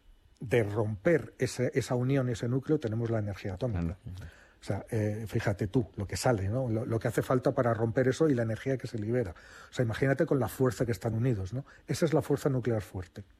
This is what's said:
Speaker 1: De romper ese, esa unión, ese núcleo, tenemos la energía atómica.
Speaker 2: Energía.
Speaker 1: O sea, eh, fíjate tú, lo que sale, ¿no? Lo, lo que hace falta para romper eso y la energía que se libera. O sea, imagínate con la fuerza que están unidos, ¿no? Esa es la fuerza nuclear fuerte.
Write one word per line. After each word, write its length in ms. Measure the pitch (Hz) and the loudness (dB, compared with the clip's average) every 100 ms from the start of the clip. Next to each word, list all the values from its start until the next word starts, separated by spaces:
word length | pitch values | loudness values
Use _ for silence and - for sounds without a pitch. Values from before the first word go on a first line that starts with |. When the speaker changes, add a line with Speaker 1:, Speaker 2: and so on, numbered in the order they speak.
| - - _ _ | -20 -20 _ _
Speaker 1:
De 240 | 117 123 | 0 2
romper 680 | 101 107 107 104 180 156 - - | 2 0 -2 0 2 2 0 -4
ese, 340 | 127 - 123 | -4 0 0
esa 220 | 135 - 123 | 0 0 0
unión, 340 | 127 139 123 | 2 2 0
ese 180 | 117 120 | -2 -2
núcleo, 320 | 131 - 151 | -2 0 0
tenemos 300 | 110 113 113 | 0 -2 0
la 100 | 113 | 0
energía 360 | 104 95 104 92 | -2 -4 -6 -4
atómica. 260 | 123 90 | -2 -2
Speaker 2:
Energía. 320 | 85 - - 92 82 - - _ | -2 -4 -12 -14 -14 -18 -20 _
Speaker 1:
O 20 | |
sea, 220 | - 98 - | -6 -6 -2
eh, 360 | 113 104 107 113 | -2 0 -2 -4
fíjate 400 | 120 117 98 107 | -2 0 0 0
tú, 200 | 131 - - | 0 0 -4
lo 100 | 92 | -6
que 80 | 95 | 0
sale, 320 | 131 107 95 | 2 2 0
¿no? 220 | 127 123 | -2 0
Lo, 160 | 110 113 | -2 0
lo 140 | 113 | -2
que 100 | 123 | 0
hace 120 | 135 | 0
falta 320 | - 127 135 | 2 2 2
para 200 | 120 120 | 2 2
romper 340 | 113 113 131 127 | 2 2 2 2
eso 220 | - 160 | 4 4
y 40 | |
la 100 | 120 | 4
energía 340 | 113 110 135 127 | 0 -2 -2 -2
que 100 | 117 | -4
se 100 | 113 | -4
libera. 340 | 107 123 98 - - - - | -2 0 -2 -6 -18 -20 -6
O 40 | |
sea, 100 | - | -2
imagínate 420 | 117 107 135 135 165 | -2 2 2 2 2
con 140 | 143 | 2
la 80 | 104 | 0
fuerza 380 | - 127 - 120 | 2 0 2 -2
que 80 | |
están 200 | 113 113 | -2 -2
unidos, 400 | 110 131 104 92 | 0 0 0 -2
¿no? 120 | 123 - - - | -6 -8 -10 -6
Esa 180 | 143 160 | 0 2
es 80 | |
la 80 | 147 | 2
fuerza 280 | - 139 147 | 2 0 2
nuclear 320 | 131 120 110 | 0 0 0
fuerte. 440 | - 95 - - - | -2 -10 -10 -14 -18